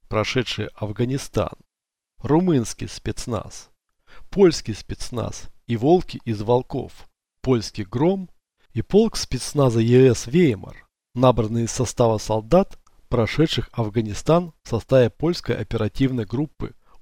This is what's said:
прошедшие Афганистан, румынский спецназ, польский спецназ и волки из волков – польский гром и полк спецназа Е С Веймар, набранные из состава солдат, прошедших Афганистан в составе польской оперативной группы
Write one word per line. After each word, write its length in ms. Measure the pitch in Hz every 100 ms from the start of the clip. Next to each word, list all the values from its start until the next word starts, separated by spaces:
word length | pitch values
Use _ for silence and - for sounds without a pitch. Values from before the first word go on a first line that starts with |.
| _
прошедшие 600 | 107 104 131 117 - 104
Афганистан, 800 | - 104 104 120 117 - - 90 - _ _ _ _ _ -
румынский 680 | 104 151 185 147 110 - 107
спецназ, 840 | - - - - 110 - - - _ _ _ _ - -
польский 440 | - 190 - -
спецназ 720 | 104 - 101 - 123 104 - - - -
и 100 | 120
волки 440 | 127 180 - -
из 180 | - 104
волков – 680 | 104 123 - 131 85 - - _ _ _
польский 420 | 127 123 101 -
гром 460 | 92 120 160 196 185 _ _ _ _
и 100 | 113
полк 340 | - 196 226 -
спецназа 640 | - 127 - 147 135 113
Е 340 | 113 123 131
С 120 | 113 -
Веймар, 640 | 156 165 101 - - _ _ _
набранные 500 | 120 127 120 107 117
из 80 | 117
состава 460 | - 117 - 117 110
солдат, 600 | - 110 110 175 196 - _ _ _
прошедших 580 | 120 110 - 160 - -
Афганистан 800 | - 110 107 110 98 - 165 175 -
в 60 | -
составе 420 | 117 - 131 117
польской 460 | - 160 175 - 117
оперативной 680 | 110 117 107 - 135 127
группы 500 | 104 120 156 - - - _ -